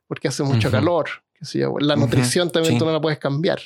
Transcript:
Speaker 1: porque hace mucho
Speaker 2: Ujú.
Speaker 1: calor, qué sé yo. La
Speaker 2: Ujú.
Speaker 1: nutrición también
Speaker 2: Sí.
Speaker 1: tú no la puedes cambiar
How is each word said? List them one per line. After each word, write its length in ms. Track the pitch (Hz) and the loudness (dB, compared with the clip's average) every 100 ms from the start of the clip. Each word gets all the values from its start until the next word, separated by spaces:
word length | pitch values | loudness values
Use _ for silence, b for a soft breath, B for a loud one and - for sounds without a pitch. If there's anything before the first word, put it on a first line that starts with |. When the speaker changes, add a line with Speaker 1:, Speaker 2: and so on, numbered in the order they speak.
| _ | _
Speaker 1:
porque 200 | 151 151 | -6 -4
hace 160 | - | -2
mucho 240 | 143 123 - | 0 0 2
Speaker 2:
Ujú. 100 | - | 2
Speaker 1:
calor, 300 | 165 170 - - _ | 2 0 -2 -8 _
qué 120 | _ 156 | _ -8
sé 140 | 135 | -4
yo. 140 | 139 117 | -2 0
La 140 | 147 147 | 0 2
Speaker 2:
Ujú. 80 | 135 | 2
Speaker 1:
nutrición 460 | 131 123 180 175 | 2 2 0 0
también 220 | 170 160 | 0 2
Speaker 2:
Sí. 60 | - | 2
Speaker 1:
tú 60 | 160 | 2
no 60 | |
la 100 | 156 | 0
puedes 160 | 156 151 | 0 -2
cambiar 420 | 139 143 156 143 | -2 -2 -2 -2